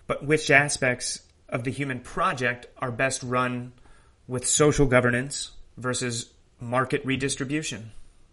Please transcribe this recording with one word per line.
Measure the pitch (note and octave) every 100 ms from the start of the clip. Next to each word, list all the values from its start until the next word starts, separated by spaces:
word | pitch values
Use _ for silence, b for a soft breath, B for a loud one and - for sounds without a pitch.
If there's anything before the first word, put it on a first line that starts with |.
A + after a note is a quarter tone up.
| b
but | -
which | C#3 D#3 -
aspects | C#3 D3 - C3 B2 - - _ _ -
of | C3
the | B2+
human | A#2+ C#3 B2
project | - F3 D#3+ B2+ B2 B2 - -
are | C3
best | A2+ C3+ -
run | B2 B2 B2+ B2 B2 - b b b b -
with | B2+ -
social | - D3+ C#3 C3+
governance | B2+ B2 A#2+ C#3 - - - - -
versus | B2 B2 B2 A#2 - _ _ -
market | A#2+ B2 B2+ C#3+
redistribution. | B2+ C3+ C3+ - C3+ D3+ D#3 G#2 A2 - - - -